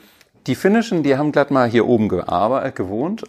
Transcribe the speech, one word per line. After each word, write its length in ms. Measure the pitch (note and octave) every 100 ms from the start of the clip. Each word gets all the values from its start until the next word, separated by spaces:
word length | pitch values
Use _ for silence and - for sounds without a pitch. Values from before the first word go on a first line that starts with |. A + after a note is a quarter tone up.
| _ _ _ _ -
die 100 | B2
finnischen, 480 | F#3+ A3+ A3+ F3
die 120 | C#3+ C3+
haben 140 | D3+
glatt 200 | C#3+ C#3
mal 180 | C#3 B2
hier 180 | A2+ A2
oben 220 | A#2+ G#2+
gearbe-, 600 | F2+ - F2 G#2+ C3 C3+
gewohnt. 500 | B2+ F#2+ G#2+ D#3 A3